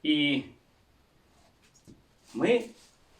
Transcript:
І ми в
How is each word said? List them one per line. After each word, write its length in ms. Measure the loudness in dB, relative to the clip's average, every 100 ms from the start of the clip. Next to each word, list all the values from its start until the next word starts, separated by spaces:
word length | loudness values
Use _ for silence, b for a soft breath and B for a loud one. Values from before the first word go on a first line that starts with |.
І 400 | 0 0 2 -2 -6 -20 _ _ _ _ _ _ _ _ _ _ _ _ -20 -20 _ _ _
ми 240 | -2 0 0
в 60 | -2 -18 -20 _ _ _